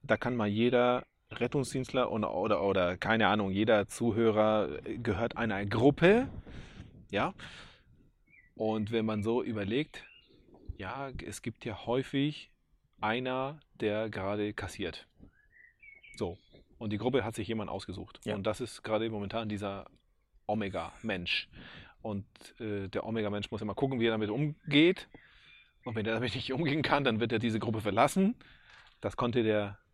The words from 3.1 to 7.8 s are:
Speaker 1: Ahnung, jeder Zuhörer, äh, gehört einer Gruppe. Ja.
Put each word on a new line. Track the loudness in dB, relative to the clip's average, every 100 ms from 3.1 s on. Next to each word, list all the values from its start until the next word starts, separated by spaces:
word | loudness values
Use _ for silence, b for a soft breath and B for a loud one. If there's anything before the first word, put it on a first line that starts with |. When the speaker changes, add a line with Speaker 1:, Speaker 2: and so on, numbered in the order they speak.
| 4 6
Speaker 1:
Ahnung, | 4 2
jeder | 2 4 4 2
Zuhörer, | -2 0 4 4 4 4 4 0 -4 -8
äh, | -4
gehört | -2 0 -2 -2
einer | -2 -2 -2
Gruppe. | 4 4 6 6 6 2 -10 B B B B B -20 -6
Ja. | -2 -2 -6 B B B B